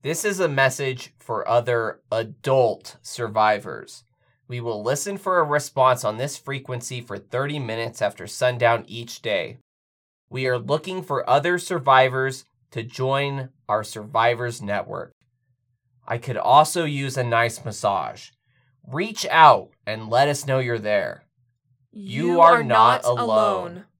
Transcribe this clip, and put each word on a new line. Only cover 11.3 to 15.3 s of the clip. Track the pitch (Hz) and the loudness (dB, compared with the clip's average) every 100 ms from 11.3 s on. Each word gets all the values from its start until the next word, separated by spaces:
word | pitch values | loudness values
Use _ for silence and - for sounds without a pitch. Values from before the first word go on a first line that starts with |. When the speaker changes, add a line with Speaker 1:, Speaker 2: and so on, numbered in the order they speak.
| 139 165 180 | 2 2 -2
Speaker 1:
survivors | - 175 135 131 131 131 131 131 _ _ _ | -2 -2 4 6 6 2 -4 -6 _ _ _
to | - | -12
join | 117 - 131 135 139 139 131 _ - | -10 -6 -2 0 -2 -6 -10 _ -4
our | 107 | -4
Survivors | 107 113 104 113 117 120 123 117 | -4 -12 -4 0 2 0 -4 -6
Network. | 101 101 - - - _ _ | -6 -6 -6 -10 -12 _ _